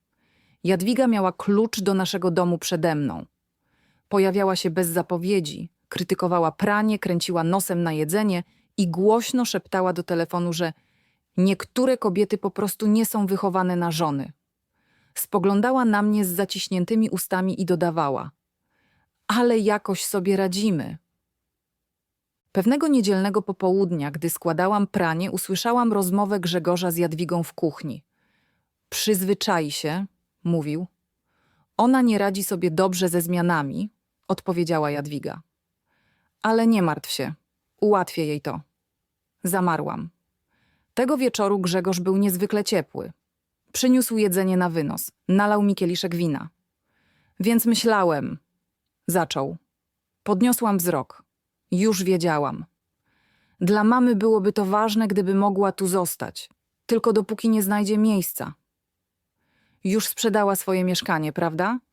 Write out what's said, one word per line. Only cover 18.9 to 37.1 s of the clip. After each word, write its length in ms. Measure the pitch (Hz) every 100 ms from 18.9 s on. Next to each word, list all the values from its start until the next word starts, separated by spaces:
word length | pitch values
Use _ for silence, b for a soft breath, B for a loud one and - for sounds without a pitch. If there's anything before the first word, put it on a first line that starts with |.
| _ _ _ -
„Ale 300 | 214 240 226
jakoś 480 | 208 208 - 190 -
sobie 320 | 202 185 190
radzimy”. 600 | 190 180 214 165 - 160 _ _ _ _ _ _ _ _ _ _ _ _ _ _ _
Pewnego 340 | - 190 285 320
niedzielnego 540 | 269 196 190 196 202
popołudnia, 680 | 196 190 185 190 190 170 143
gdy 180 | 147 170
składałam 580 | - 170 160 185 208 196
pranie, 440 | 196 170 160 190
usłyszałam 640 | 190 - 185 233 240 240
rozmowę 460 | 208 180 196 202 208
Grzegorza 520 | 175 175 165 175 180
z 60 | 165
Jadwigą 460 | 170 156 170 175
w 100 | 160
kuchni. 500 | - 165 - 160 147 _ _ _ _ _ _ _ _ _
„Przyzwyczai 840 | - - 202 190 196 - 175 151
się”, 340 | - 151 170 196 _ _ _
mówił. 440 | 175 170 147 151 180 _ _ _ _ _ _ _ _ -
„Ona 240 | 233 262
nie 160 | 247 208
radzi 260 | 202 190
sobie 280 | 190 185 175
dobrze 380 | 160 190 180 180
ze 120 | 175
zmianami”, 680 | 170 175 175 165 139 151 208 _ _ _ -
odpowiedziała 640 | 190 - 175 165 160 151
Jadwiga. 500 | 147 147 143 - - - _ _ _ _ _ _ _ _ _
„Ale 260 | 214 226 226
nie 140 | 220
martw 300 | 170 151 -